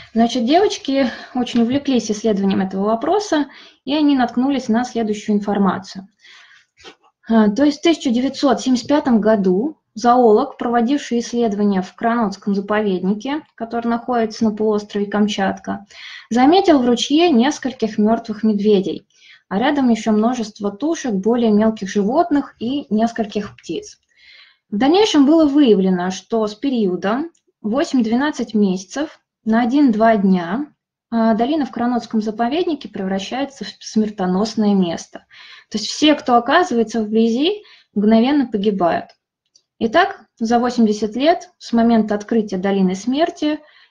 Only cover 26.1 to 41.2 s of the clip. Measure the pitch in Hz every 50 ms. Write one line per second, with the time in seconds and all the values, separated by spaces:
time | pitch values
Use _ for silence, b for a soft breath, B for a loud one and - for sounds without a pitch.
26.1 | 185 - - _ 226 226 214 208 - - - 277 262 233 208 180 180 170 180 196
27.1 | 226 269 330 339 - _ _ _ _ _ - 208 220 277 330 - - 254 214 220
28.1 | 233 254 285 311 294 - 226 - - 208 208 190 180 190 - - - 269 311 311
29.1 | - _ _ _ _ _ _ 220 226 233 247 226 269 302 294 247 202 208 226 226
30.1 | 220 202 190 190 190 180 170 170 196 277 302 - _ _ _ _ _ _ _ _
31.1 | 233 226 226 226 220 208 240 262 320 311 262 - - 233 233 240 247 233 233 -
32.1 | - 220 208 220 214 233 233 240 285 349 359 359 302 285 - - - 202 190 190
33.1 | 190 190 196 - 240 269 277 269 - - 196 - - _ - - - 214 214 214
34.1 | - - 185 185 185 190 220 220 - 233 214 208 202 190 180 165 160 - - -
35.1 | - - - B B B B B B B B _ - 208 - - - - 302 302
36.1 | 285 294 - 254 240 240 233 269 294 359 349 - 240 233 220 220 - 226 214 208
37.1 | 220 226 226 233 226 254 302 359 415 415 B B B B B B - 208 208 214
38.1 | 226 226 233 262 302 294 254 - - 202 196 220 196 190 180 165 - - - -
39.1 | _ _ _ _ _ _ _ _ _ _ _ _ _ - 220 226 226 330 381 381
40.1 | - - - _ _ - 233 220 240 233 247 240 240 240 226 208 208 208 226 208
41.1 | 214 247